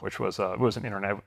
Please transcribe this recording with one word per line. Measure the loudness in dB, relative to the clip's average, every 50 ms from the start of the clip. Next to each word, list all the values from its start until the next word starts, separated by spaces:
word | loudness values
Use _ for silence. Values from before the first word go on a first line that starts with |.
which | -6 -6 -4 -2
was, | -2 -2 0 0
uh, | 0 0
it | 2 4
was | 4 2 2
an | 2 -2
internet, | -4 -4 -2 0 0 0 0 0